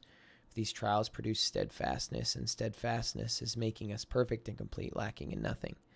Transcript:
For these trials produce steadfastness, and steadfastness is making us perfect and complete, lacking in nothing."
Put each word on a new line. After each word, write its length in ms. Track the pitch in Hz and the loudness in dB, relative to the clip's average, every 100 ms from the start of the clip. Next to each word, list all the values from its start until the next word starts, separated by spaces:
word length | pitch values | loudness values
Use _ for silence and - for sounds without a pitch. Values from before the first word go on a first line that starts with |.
| - - - - - | -16 -20 -20 -20 -10
For 80 | - | -2
these 160 | 107 | -2
trials 380 | - 107 104 110 | 0 4 4 4
produce 320 | - 110 110 | 0 0 2
steadfastness, 960 | - - - - 64 65 - - 117 - | 2 2 0 0 0 0 -2 -2 0 0
and 140 | 117 | -2
steadfastness 920 | - 113 - 117 117 110 107 113 - | 0 -2 0 0 0 0 -2 -2 0
is 160 | 117 117 | -2 0
making 340 | 113 110 107 | 0 0 -4
us 140 | 104 - | -4 0
perfect 420 | 123 123 113 - | 4 4 2 -2
and 100 | 104 | -6
complete, 380 | 104 - - - | -6 -4 -2 -2
lacking 380 | 104 - - | -2 -4 -4
in 80 | - | -2
nothing." 340 | 53 - - - - | 0 0 -4 -8 -16